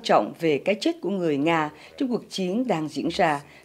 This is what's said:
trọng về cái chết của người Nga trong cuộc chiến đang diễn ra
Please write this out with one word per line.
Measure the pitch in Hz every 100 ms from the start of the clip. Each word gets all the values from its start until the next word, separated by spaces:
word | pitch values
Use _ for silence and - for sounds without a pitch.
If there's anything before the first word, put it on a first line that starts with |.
trọng | - 160 107 -
về | 165 139 -
cái | 214
chết | 320 339
của | 175
người | 196 170 139
Nga | 151 165 151 - - -
trong | 269
cuộc | 233 -
chiến | - 180 214 254
đang | 165 151
diễn | 147 131
ra | 165 170 143 - -